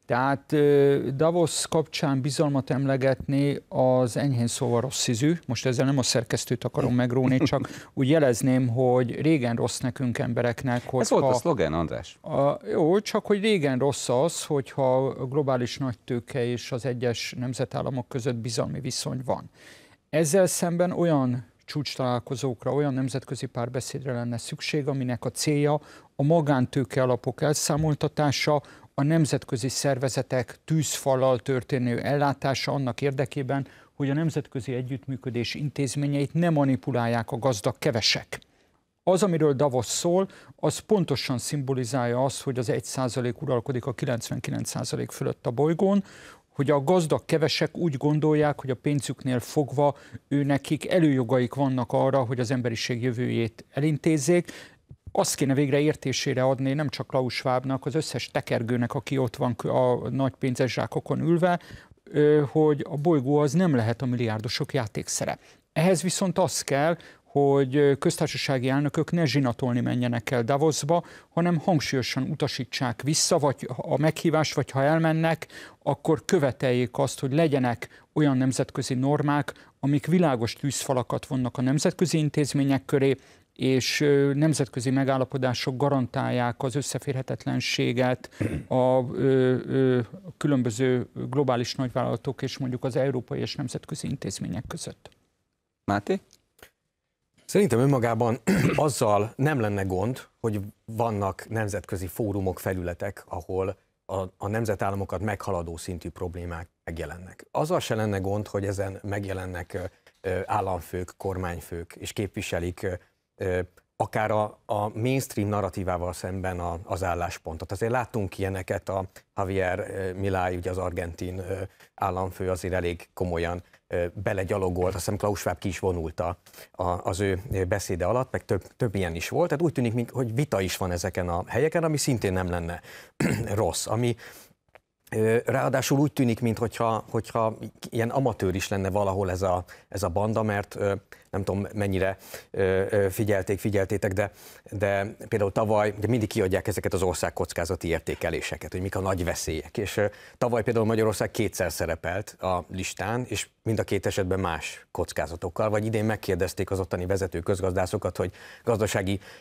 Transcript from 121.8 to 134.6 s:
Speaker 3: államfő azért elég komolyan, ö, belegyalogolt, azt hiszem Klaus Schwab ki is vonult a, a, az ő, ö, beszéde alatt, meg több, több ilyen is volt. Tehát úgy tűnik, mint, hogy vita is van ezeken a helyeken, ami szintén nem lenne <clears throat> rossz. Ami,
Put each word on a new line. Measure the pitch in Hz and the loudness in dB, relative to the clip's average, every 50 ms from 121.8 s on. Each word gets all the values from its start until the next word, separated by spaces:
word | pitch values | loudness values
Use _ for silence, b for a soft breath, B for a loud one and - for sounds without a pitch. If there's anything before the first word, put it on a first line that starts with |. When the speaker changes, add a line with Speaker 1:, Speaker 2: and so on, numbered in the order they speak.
| b b b | b b b
Speaker 3:
államfő | - 101 98 90 92 95 95 95 - 98 92 | -4 -2 -2 -2 -2 -4 -4 -4 -4 -2 -2
azért | 92 92 - 92 90 | -2 -2 -2 -2 -2
elég | 92 87 87 87 85 - - - | 0 0 -2 -4 -6 -10 -12 -8
komolyan, | - 92 90 87 85 85 85 87 90 - b b b b - | -6 -4 -2 -2 -2 -2 -2 -4 -6 -8 b b b b -6
ö, | - 90 87 87 - 104 95 | -4 -2 -2 -2 -4 -4 -4
belegyalogolt, | 117 107 95 95 87 107 101 95 92 90 90 90 90 | -4 -2 -2 -2 -2 -2 0 0 0 0 0 0 -2
azt | - | -2
hiszem | 90 - - 104 101 | -4 -4 -4 -4 -2
Klaus | - 104 101 - | 0 -2 -2 -2
Schwab | - 104 87 - | -2 -4 -4 -4
ki | - 101 | -4 -6
is | 85 - | -4 -2
vonult | - 95 90 87 80 80 - - | -2 -2 -2 -2 -4 -6 -6 -4
a, | 85 87 90 - _ B B B B B | -4 -4 -6 -8 _ B B B B B
a, | B - 90 | B -4 -2
az | 90 87 90 - - 95 87 | -2 -2 -2 -2 -4 -2 0
ő, | 104 98 95 90 98 131 | 0 0 0 -2 -4 -4
ö, | - 95 92 | -2 -2 0
beszéde | 90 107 101 - - 98 82 87 | 0 -2 -2 -2 -4 -4 -2 0
alatt, | 90 113 127 131 - | 0 0 0 -2 -2
meg | - 95 - | -4 -6 -4
több, | - 107 90 - - _ - | -2 -2 -2 -4 -6 _ -4
több | 131 113 95 | -4 -2 0
ilyen | 98 92 87 82 | -2 -2 -2 -2
is | 85 - - | -4 -6 -4
volt. | - 135 170 175 | -2 0 0 0
Tehát | 160 143 175 | 0 0 0
úgy | 156 | 0
tűnik, | - - 123 117 110 | 0 0 0 0 0
mint, | 123 120 - | -2 -2 -4
hogy | - 123 135 113 110 | -2 -4 -4 -2 0
vita | 127 147 - - 98 | -2 -2 0 0 0
is | 95 90 - - | 0 -2 -2 -2
van | 98 90 | -2 -2
ezeken | 90 87 87 98 - 95 90 87 | -2 -2 -4 -4 -4 -2 -2 -2
a | 87 87 - - | -2 -4 -4 -2
helyeken, | - 113 143 160 156 175 165 | 0 0 0 2 2 0 0
ami | 160 156 139 | 0 0 0
szintén | - - 131 107 - 98 92 | 0 0 0 0 0 0 0
nem | 92 92 90 | 0 -2 -2
lenne | 87 87 85 85 87 85 - B B B B B B - | -2 -4 -4 -6 -8 -10 -12 B B B B B B -2
<clears throat> | - - 127 104 110 - 101 | 0 0 0 0 -2 -2 0
rossz. | 104 107 85 80 - - 98 | 0 0 0 0 -2 -4 -2
Ami, | 107 110 123 120 113 B B B B B B B B _ | -2 0 0 0 -2 B B B B B B B B _